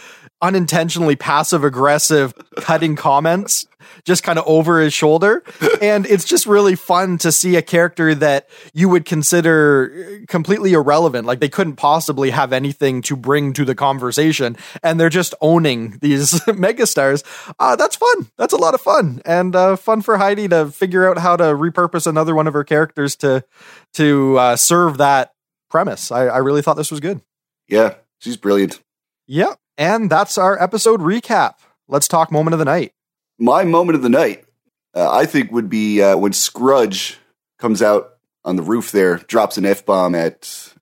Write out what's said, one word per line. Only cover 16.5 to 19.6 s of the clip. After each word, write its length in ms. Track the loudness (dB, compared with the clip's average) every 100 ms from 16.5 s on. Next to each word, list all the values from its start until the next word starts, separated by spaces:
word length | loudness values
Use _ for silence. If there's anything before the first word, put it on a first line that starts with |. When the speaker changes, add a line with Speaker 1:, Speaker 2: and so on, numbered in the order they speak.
| 0 -2 0 -2 0 0 0 -6 -20 -20 -2
Speaker 1:
Uh, 160 | 0
that's 220 | 0 -2 0
fun. 340 | 0 0 -4 -6
That's 160 | -2
a 60 | 0
lot 160 | 0
of 60 | 0
fun. 400 | 0 0 0 -6
And, 320 | -2 0 0
uh, 180 | 2